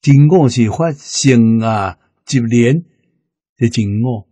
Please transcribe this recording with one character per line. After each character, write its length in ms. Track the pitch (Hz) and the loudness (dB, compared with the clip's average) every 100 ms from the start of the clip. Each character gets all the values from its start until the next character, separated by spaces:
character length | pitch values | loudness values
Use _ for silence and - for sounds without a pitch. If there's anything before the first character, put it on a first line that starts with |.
真 260 | - 139 147 | 4 4 4
我 200 | 185 139 | 4 2
是 220 | 123 110 | 0 -2
法 220 | 101 165 | -2 -6
性 680 | 147 - - 139 123 113 113 | -6 -10 -4 0 2 2 0
啊， 360 | 113 107 98 92 _ _ - | -2 -4 -6 -10 _ _ -6
一 100 | 135 | -4
念 440 | 117 120 120 156 170 _ _ _ _ _ _ _ | -2 0 2 0 -4 _ _ _ _ _ _ _
的 120 | 117 | -4
真 320 | 117 104 101 | -2 -4 -4
我。 260 | 123 113 - | -4 -6 -12